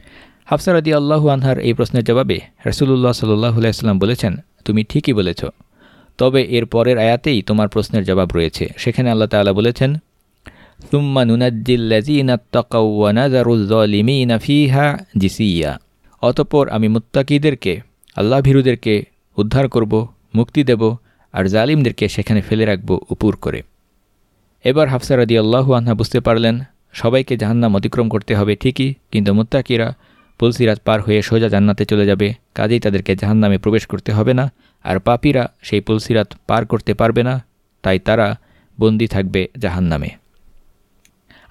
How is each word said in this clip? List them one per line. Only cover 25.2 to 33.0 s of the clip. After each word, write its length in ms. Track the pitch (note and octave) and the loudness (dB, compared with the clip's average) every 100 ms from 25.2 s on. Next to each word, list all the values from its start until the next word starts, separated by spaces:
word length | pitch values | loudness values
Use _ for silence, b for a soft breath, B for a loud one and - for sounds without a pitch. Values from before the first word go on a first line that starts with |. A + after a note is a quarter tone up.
| A2+ A2+ G#2+ B2 C3+ | 2 2 2 2 2
আনহা 220 | B2 A#2 | 2 0
বুঝতে 260 | A2 A2+ B2 | -2 -2 -2
পারলেন, 400 | A#2+ A2+ A2+ A#2 C3+ _ _ | 0 2 0 -2 -6 _ _
সবাইকে 440 | - A#2 C3 C3 B2 | -4 0 0 0 -2
জাহান্নাম 400 | G#2+ A#2 A#2 G2 | 0 2 2 2
অতিক্রম 320 | A2+ B2 A2+ | 0 -2 -2
করতে 280 | G#2+ - G#2 | -2 -2 0
হবে 200 | G2+ G2+ | 0 0
ঠিকই, 380 | C3 C3 C3+ C3+ _ | -2 -2 -4 -6 _
কিন্তু 220 | A#2 G2+ | -2 0
মুত্তাকিরা 600 | G2+ A2+ C#3 - A#2 A2+ - b b b b | 0 0 -2 0 -2 -2 -6 b b b b
পুলসিরাত 400 | A#2 A#2+ A2+ G#2 | 0 2 0 0
পার 160 | - G#2+ | 0 -2
হয়ে 220 | A2 G#2 | 0 0
সোজা 260 | - A2+ A2+ | 2 0 2
জান্নাতে 360 | G2+ G#2 G2+ | 2 2 2
চলে 220 | G2+ G#2 G2+ | 0 2 2
যাবে, 280 | G2 G2+ A#2+ _ | 2 0 -4 _
কাজেই 260 | - G#2+ A#2 | -4 0 0
তাদেরকে 360 | G#2+ G2 | 0 -2